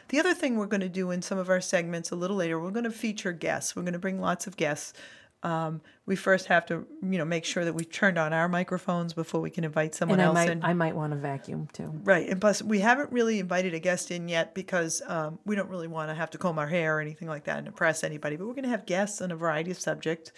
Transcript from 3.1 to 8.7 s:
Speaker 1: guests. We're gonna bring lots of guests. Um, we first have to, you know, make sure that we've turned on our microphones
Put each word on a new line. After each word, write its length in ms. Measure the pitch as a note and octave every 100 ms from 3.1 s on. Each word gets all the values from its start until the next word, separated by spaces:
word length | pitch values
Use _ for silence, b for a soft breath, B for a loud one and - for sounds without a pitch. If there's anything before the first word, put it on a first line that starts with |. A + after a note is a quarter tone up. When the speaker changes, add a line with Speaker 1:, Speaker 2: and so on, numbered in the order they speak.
| G#3 G3+
Speaker 1:
guests. 440 | E3 D#3+ D3+ - F#3
We're 80 |
gonna 140 | F3 F3
bring 200 | F#3+ F#3+
lots 240 | F3+ F3+ F#3+
of 100 | -
guests. 360 | D3+ D3+ - - B B B _
Um, 380 | F3 D#3+ D#3+ D#3+ - b -
we 80 | F#3+
first 320 | F#3+ F#3 -
have 180 | F3 -
to, 180 | E3 - D#4
you 160 | F#3+ F#3
know, 80 | D#3
make 200 | E3 -
sure 180 | F3+
that 100 | E3+
we've 160 | D#3+ E3
turned 260 | - G3+ E3+
on 160 | D#3
our 140 | E3 F3
microphones 640 | F3+ F#3